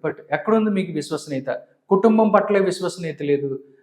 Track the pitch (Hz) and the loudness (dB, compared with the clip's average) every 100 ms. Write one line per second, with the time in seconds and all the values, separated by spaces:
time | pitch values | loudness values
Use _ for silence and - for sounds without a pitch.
0 | 156 - - 151 - 220 214 196 165 156 | -8 -6 -6 -4 0 2 2 -2 -2 -6
1 | 147 151 151 135 131 - - _ - 196 | -6 -8 -6 -8 -6 -8 -10 _ 0 4
2 | 226 220 214 202 202 196 185 175 175 180 | 4 4 4 4 4 2 0 -2 -6 -6
3 | 165 147 143 143 139 135 - _ | -8 -4 0 0 0 -6 -12 _